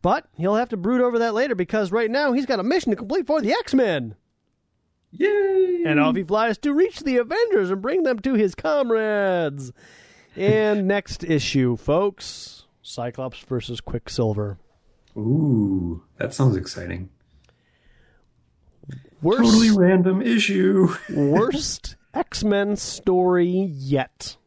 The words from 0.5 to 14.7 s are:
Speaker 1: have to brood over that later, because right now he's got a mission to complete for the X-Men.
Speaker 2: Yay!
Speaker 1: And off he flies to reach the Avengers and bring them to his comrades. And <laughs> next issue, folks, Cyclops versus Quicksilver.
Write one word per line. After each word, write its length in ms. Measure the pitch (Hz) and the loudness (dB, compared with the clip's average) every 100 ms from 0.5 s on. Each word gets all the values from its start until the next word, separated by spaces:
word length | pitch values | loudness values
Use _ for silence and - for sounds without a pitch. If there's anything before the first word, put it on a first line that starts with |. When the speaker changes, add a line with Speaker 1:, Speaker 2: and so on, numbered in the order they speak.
| 214 | 0
Speaker 1:
have 120 | 240 | -2
to 60 | 190 | -4
brood 240 | 185 247 | -2 2
over 180 | 247 233 | 2 2
that 140 | 233 | 0
later, 200 | 214 277 | 0 -2
because 380 | 202 175 220 196 | -2 -2 -2 0
right 180 | 214 220 | 0 0
now 220 | 262 294 | 0 0
he's 140 | 247 269 | 0 0
got 120 | 233 | -2
a 40 | |
mission 260 | 202 349 254 | 0 0 0
to 60 | 208 | -4
complete 300 | 208 330 294 | -2 -4 0
for 140 | 302 | -2
the 120 | 214 | 0
X-Men. 640 | 381 453 262 226 156 117 104 _ _ _ _ _ _ _ _ _ | -2 0 0 2 0 -4 -14 _ _ _ _ _ _ _ _ _
Speaker 2:
Yay! 720 | - 381 415 392 381 370 349 330 | -2 0 2 2 2 0 0 0
Speaker 1:
And 120 | 302 | 2
off 160 | 269 240 | 2 0
he 60 | |
flies 360 | 170 214 233 208 | -2 0 0 -2
to 140 | 294 | -2
reach 260 | 285 381 - | 0 0 -2
the 160 | 302 247 | -2 -2
Avengers 540 | 233 370 466 302 185 | 0 -2 2 2 0
and 100 | 196 | -2
bring 220 | 220 359 | -2 0
them 160 | 311 240 | 0 -2
to 140 | 262 | 0
his 200 | 247 202 | 2 0
comrades. 1160 | - 311 294 254 220 220 208 196 180 156 143 127 - - - - - _ - | -2 -2 0 0 0 0 0 0 0 -2 -6 -14 -16 -20 -20 -20 -20 _ -4
And 500 | 196 220 214 208 190 | 2 2 2 0 0
<laughs> 0 | |
next 360 | 202 - - | -2 -4 -12
issue, 520 | 160 156 - 139 127 117 | -2 -2 0 0 0 0
folks, 880 | - 156 202 190 - - - - - _ | 0 0 0 -4 -16 -16 -18 -20 -20 _
Cyclops 560 | - - 120 120 131 - | -16 -10 -10 -8 -10 -12
versus 400 | - 127 - 120 | -6 -6 -6 -12
Quicksilver. 760 | - 120 - - 113 104 104 95 _ | -8 -8 -6 -2 0 0 -4 -8 _